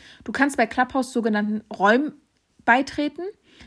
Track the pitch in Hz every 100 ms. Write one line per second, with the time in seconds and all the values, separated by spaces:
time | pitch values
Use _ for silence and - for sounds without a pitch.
0 | - - - 214 277 277 226 - 247 269
1 | 254 247 220 208 208 214 - - 196 240
2 | 302 - _ _ _ _ - 240 277 -
3 | 294 294 359 - _ -